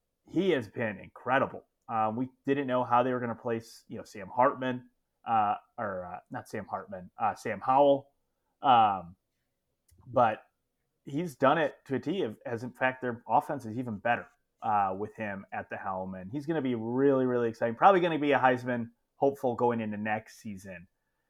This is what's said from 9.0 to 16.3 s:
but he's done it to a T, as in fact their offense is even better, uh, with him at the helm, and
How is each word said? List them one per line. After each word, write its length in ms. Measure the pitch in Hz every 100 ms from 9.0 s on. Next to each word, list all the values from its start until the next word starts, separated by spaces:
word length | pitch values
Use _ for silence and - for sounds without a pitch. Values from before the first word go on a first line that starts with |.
| 87 92 _ _ _ _ _ _ _ _ -
but 360 | 123 117 107 - _ _ _ _ _ -
he's 280 | 139 175 131
done 220 | 135 165
it 160 | 147 - -
to 100 | 127
a 20 |
T, 280 | 139 196 131 110
as 180 | 135 117
in 80 | 123
fact 320 | - 131 127
their 200 | 127 117 -
offense 360 | 123 - 143
is 120 | 113 110
even 200 | 123 104
better, 280 | 117 117 90 _ _ -
uh, 320 | 117 104 98 95
with 180 | 104 -
him 280 | 107 98 101
at 180 | 107 98
the 60 | 107
helm, 380 | 98 95 95
and 160 | 92 92